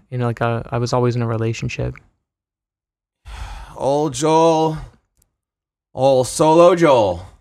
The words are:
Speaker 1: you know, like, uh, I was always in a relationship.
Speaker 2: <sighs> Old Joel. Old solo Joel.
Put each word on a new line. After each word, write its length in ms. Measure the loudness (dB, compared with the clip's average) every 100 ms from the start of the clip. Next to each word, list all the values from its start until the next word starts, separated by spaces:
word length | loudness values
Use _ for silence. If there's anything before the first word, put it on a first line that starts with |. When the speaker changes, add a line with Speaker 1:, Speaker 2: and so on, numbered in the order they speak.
| _
Speaker 1:
you 60 | -6
know, 80 | -4
like, 140 | -2
uh, 220 | -4 -4 -6
I 80 | -4
was 160 | -2
always 220 | 0 0 -2
in 40 |
a 40 | -4
relationship. 680 | -4 -4 -6 -8 -8 -8 -10
Speaker 2:
<sighs> 60 | _ _ _ _ _ _ _ _ _ _ _ _ -18 -14 -14 -14 -16 -8
Old 380 | -4 -2 -4
Joel. 640 | -2 0 2 2 2 -2 -4 -12 _ _ _ _ _ _ _ _ _ _
Old 320 | 0 2 2 0
solo 480 | 0 4 6 6
Joel. 520 | 6 4 4 2 -4 -12 _